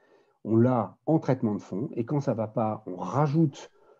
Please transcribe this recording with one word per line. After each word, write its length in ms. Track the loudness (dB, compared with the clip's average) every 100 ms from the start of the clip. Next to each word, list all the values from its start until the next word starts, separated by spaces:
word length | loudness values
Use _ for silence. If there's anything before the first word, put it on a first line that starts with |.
| _ _ _ _
on 120 | 0 4
l'a 400 | 4 2 -2 -6 0
en 120 | 0
traitement 340 | 2 0 0
de 80 | -2
fond 260 | -6 -8 -6
et 120 | -6
quand 160 | -4 -2
ça 140 | -2
va 140 | -4 -4
pas, 340 | -2 -2 -4 -8
on 100 | -10
rajoute 760 | -4 0 2 4 2 0 -16 _ _